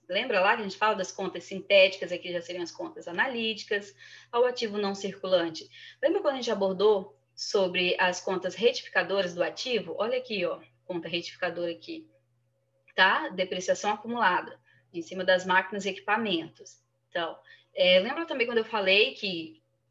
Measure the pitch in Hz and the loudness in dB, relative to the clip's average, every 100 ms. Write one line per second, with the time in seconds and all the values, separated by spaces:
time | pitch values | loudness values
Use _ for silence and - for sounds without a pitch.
0 | - 190 254 196 196 233 196 - 214 202 | -6 -4 0 2 2 2 -2 -2 0 0
1 | 180 - 185 175 - 190 - 196 190 - | -4 -6 -8 -8 -12 -10 4 8 8 4
2 | 175 175 180 175 170 175 170 - 160 151 | -8 -8 -6 -6 -6 -8 -10 -10 -12 -12
3 | 170 175 254 233 220 208 - 202 202 - | -10 -2 -2 -2 -4 -6 -4 -4 -6 -20
4 | - - - 240 247 247 220 208 202 196 | -20 -20 -4 2 2 2 -4 -2 -2 -2
5 | 196 - 185 180 165 160 - - - - | -6 -6 2 2 2 -6 -14 -20 -20 -2
6 | 285 392 294 262 226 196 196 185 208 202 | 0 2 0 -2 -2 0 0 2 4 4
7 | 190 _ _ - - 208 185 180 180 - | 0 _ _ -14 -2 2 2 2 0 2
8 | 185 180 - 185 180 175 240 262 - 190 | 2 0 -4 -2 -4 0 0 0 -2 -2
9 | 170 196 180 175 165 - 254 226 170 - | 0 0 0 -2 -4 -2 -4 -4 -4 -4
10 | 220 254 254 208 170 - - _ - 175 | -2 -2 -4 -4 -2 -4 -12 _ -10 -8
11 | 165 170 - - 175 175 175 165 - 160 | -6 -6 -6 -6 -6 -4 -6 -6 -12 -14
12 | - _ _ _ _ _ _ _ _ - | -14 _ _ _ _ _ _ _ _ 2
13 | 190 262 302 190 185 185 185 180 208 214 | 4 4 -2 -4 -4 -4 -2 0 0 -2
14 | 226 240 196 180 - - _ _ _ 170 | -4 0 2 2 -4 -14 _ _ _ -12
15 | 165 185 185 180 185 185 185 202 196 185 | -10 -4 2 2 4 2 2 -6 -6 -6
16 | - 214 220 170 156 - - - _ _ | -2 0 0 -2 -4 -14 -20 -20 _ _
17 | _ 175 165 - _ - _ - 180 185 | _ -6 -6 -8 _ -20 _ 2 6 6
18 | 220 302 330 277 240 226 220 220 190 196 | 4 -4 -4 -2 0 0 0 0 4 4
19 | 254 - 202 170 160 - _ _ _ | 4 0 -8 -6 -10 -16 _ _ _